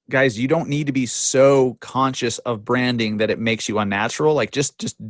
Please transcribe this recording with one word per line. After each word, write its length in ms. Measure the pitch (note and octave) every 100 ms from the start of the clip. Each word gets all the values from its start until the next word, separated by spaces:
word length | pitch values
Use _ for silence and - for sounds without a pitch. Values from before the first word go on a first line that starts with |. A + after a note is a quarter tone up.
| -
guys, 300 | C3+ C3+ G#2+
you 100 | C3
don't 200 | D#3+ D#3+
need 180 | C#3+ D3
to 60 |
be 120 | C3+ B2
so 680 | - - C3 C3+ C#3 B2+ A2+
conscious 580 | - B2 C3+ C3 A#2+ -
of 260 | - A#2
branding 520 | A2 B2 B2 A#2+ A2 G#2+
that 100 | G#2+
it 80 | G#2
makes 300 | A2+ A2 -
you 100 | G#2
unnatural. 540 | G2+ G2 A2+ - D3+
Like, 160 | D3+ G#2+
just, 260 | C3 C#3 -
just 180 | - - A2